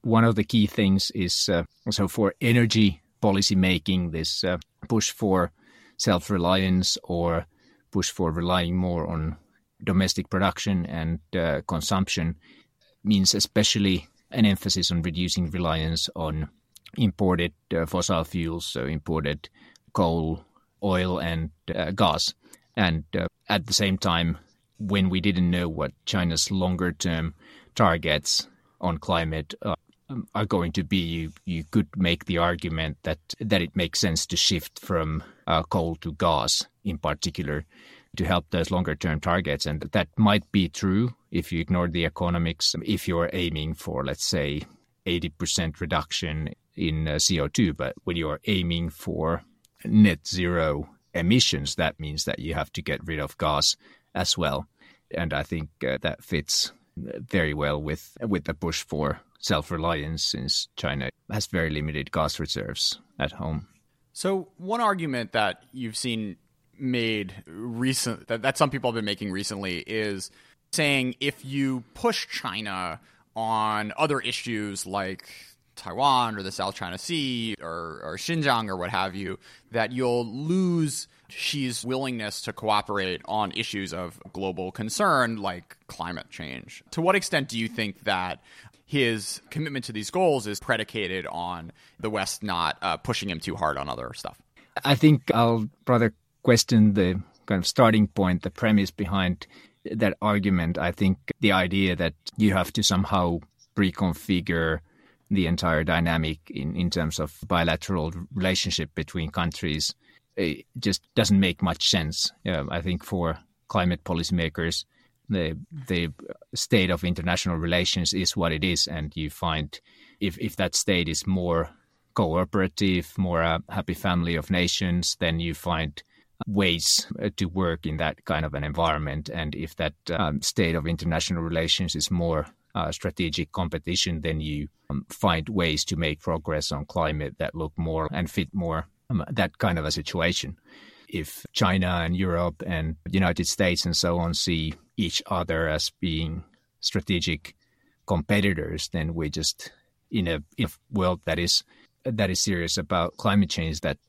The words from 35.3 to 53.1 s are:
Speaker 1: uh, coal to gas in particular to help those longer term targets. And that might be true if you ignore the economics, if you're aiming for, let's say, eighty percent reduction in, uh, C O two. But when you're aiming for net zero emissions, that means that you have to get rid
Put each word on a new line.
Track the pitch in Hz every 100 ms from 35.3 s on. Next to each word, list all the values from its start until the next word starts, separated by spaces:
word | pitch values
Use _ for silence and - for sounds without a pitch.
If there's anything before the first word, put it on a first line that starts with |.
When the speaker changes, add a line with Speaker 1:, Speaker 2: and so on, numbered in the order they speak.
| - -
Speaker 1:
uh, | 82
coal | 80 98 82 80
to | 85
gas | 73 87 73 58 - - _
in | 98 80
particular | 76 73 87 85 73 73 - - - - _ -
to | 85
help | 90 -
those | 87 82
longer | 90 85
term | 78 87 78
targets. | 90 87 78 71 78
And | 76
that | - 104 85 -
might | 107 104 -
be | 101 87
true | - 98 95 123 - _
if | 92 -
you | 82
ignore | 82 90 87
the | 85 82
economics, | - 87 87 82 82 - -
if | - 98 -
you're | 85 85
aiming | 90 87 78 76 -
for, | - 65
let's | 67 67 -
say, | 87 71 73 - - _ _ -
eighty | 87 80
percent | - 87 - 82 -
reduction | 87 80 - - 87 78 76 - _ -
in, | 82 78 78
uh, | 73
C | - 85
O | 71
two. | - 95
But | 71 65 -
when | - 85
you're | 78 76 -
aiming | 98 85 85 85
for | - - 80 80 82 - _ _ _ -
net | 110 104 80 -
zero | 92 87 87 80 73 76 _ _
emissions, | 85 85 120 - 73 71 -
that | 80 -
means | 78 76 -
that | -
you | 60
have | 80 73
to | -
get | 73 71
rid | 80